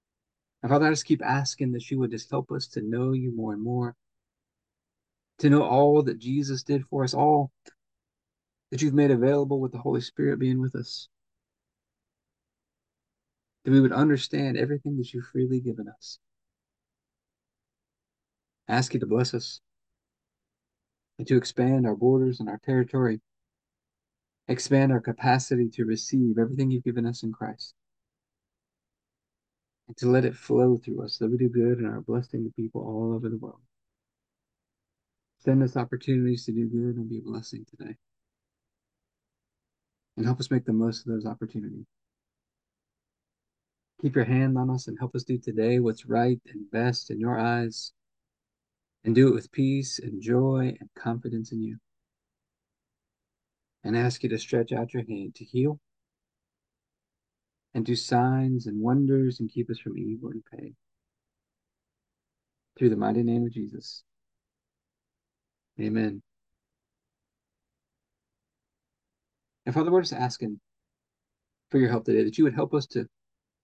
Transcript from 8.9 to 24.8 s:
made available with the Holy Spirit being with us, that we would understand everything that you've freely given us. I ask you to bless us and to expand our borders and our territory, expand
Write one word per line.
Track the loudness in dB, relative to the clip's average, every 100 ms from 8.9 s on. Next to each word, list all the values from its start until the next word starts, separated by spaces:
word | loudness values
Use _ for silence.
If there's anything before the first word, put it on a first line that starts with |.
made | 4 6
available | 6 4 4 2 -2
with | -2
the | -4
Holy | -2 -2
Spirit | -4 -2 0 2
being | 0 0
with | -2
us, | -4 -10 -12 -16 _ _ _ _ _ _ _ _ _ _ _ _ _ _ _ _ _ _ _ _ _ _ _ _ _
that | 6
we | 8
would | 8
understand | 6 4 4 0 -2 0 0
everything | 0 -2 -4 -4
that | -4
you've | -8 -6
freely | -2 0 0
given | -2 -6 -10
us. | -14 -20 -20 _ _ _ _ _ _ _ _ _ _ _ _ _ _ _ _ _ _ _ _ _ _ _ _ -2
I |
ask | 0 0
you | -2
to | 0
bless | 0 0
us | -2 -8 -16 _ _ _ _ _ _ _ _ _ _ _ _ _ _ _ -12
and | 2
to | 2
expand | 2 0 2 4 2
our | 2
borders | 4 4 2 -2
and | -6
our | -6
territory, | 0 0 2 2 0 0 _ _ _ _ _ _ _ _ _ _ _ _ -6
expand | -4 2 4